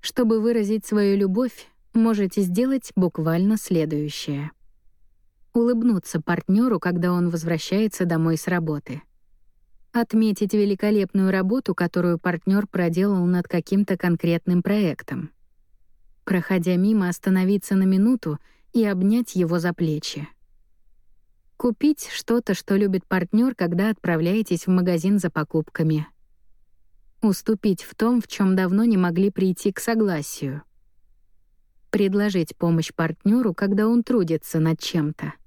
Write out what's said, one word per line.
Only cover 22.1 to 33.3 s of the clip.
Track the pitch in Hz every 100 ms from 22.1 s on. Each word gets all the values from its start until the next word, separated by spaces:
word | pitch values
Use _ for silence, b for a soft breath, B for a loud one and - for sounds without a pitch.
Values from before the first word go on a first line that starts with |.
что-то, | - - 233 -
что | 190 - 196
любит | 202 185 -
партнер, | 190 180 214 254 247
когда | 175 170 208
отправляетесь | 220 - 165 170 208 208 175 -
в |
магазин | 185 180 175 180 202
за | 170
покупками. | 160 151 160 156 - 160 151 151 _ _ _ - - _ _ _ _ - _
Уступить | 214 190 - 220 214 180
в | - -
том, | 220 247
в | -
чем | - 196 190
давно | 185 196 233
не | 196
могли | 180 170 196
прийти | - 185 180 208
к | 190
согласию. | - 226 208 160 143 - 143 143 - _ _ _ _ _ _ _ _ _ _ _ _
Предложить | 208 202 202 208 185 160 -
помощь | 170 165 160
партнеру, | - 165 165 196